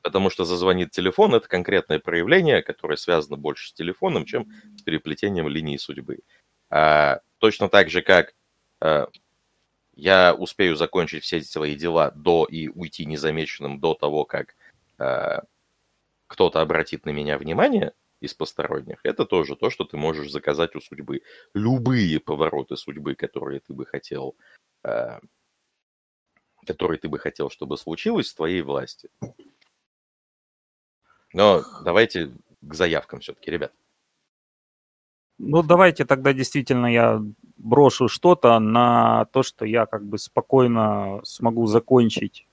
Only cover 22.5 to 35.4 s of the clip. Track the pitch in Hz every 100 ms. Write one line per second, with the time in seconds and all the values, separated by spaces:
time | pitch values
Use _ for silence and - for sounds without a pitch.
22.5 | 73 67 71 - 71 73 69 - 69 69
23.5 | 69 _ 67 65 69 - 67 67 _ _
24.5 | _ _ _ - 57 62 - _ _ _
25.5 | _ _ _ _ _ _ _ _ _ _
26.5 | _ - 87 90 78 78 71 73 - 69
27.5 | - 67 71 - 82 214 226 110 - 80
28.5 | 90 69 69 64 - - _ - _ -
29.5 | _ _ _ _ _ _ _ _ _ _
30.5 | _ _ _ _ _ _ _ _ 87 104
31.5 | 90 - - - 92 117 90 78 - _
32.5 | _ 71 76 87 76 - 64 - 71 -
33.5 | 82 71 _ _ _ _ _ _ _ _
34.5 | _ _ _ _ _ _ _ _ _